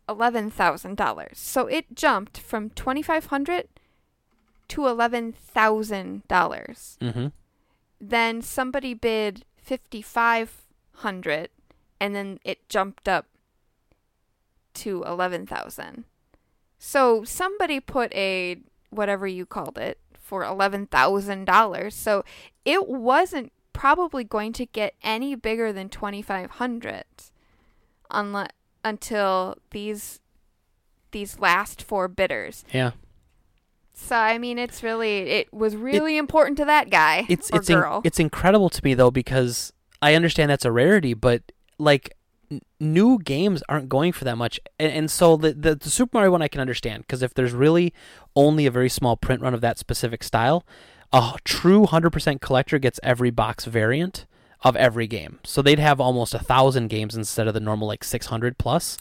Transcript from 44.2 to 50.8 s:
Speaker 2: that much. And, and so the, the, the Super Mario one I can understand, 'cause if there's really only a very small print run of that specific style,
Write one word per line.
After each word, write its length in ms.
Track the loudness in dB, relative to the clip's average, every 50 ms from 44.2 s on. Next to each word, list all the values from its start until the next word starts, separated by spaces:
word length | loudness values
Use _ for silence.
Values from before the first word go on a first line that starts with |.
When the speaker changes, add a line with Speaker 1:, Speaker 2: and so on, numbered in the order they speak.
| -4
Speaker 2:
that 120 | -4 -4
much. 240 | -2 -4 -4 -6 -8 -14 -14 -6 -4
And, 140 | -2 -2 0
and 180 | -2 -2 -2
so 260 | 2 4 6 6 6
the, 160 | 6 4 2 0
the, 200 | 2 2 0 0
the 160 | 0 -2 -2
Super 200 | 0 0 0 2 2
Mario 140 | 4 4 6 4
one 100 | 4 2
I 60 | -2
can 120 | -2 -4
understand, 480 | -4 -4 -4 -4 -6 -6 -6 -8 -8 -8
'cause 140 | -4 -2 -2
if 120 | -2 0
there's 180 | 0 0 2 2
really 400 | 4 4 6 6 6 4 2 -2 -6 -14 -20 -20 -20 -20 0 _
only 300 | 6 6 6 6 4 4
a 40 | 2
very 200 | 2 2 2 0
small 260 | 0 0 0 0 0
print 240 | 0 0 0 -2 0 0
run 120 | -2 -2
of 60 | 0 0
that 160 | -2 -2 -4
specific 440 | -6 -6 -4 -4 -4 -4 -4 -6 -6
style, 420 | -2 0 2 2 2 2 0 0 _ -14 -20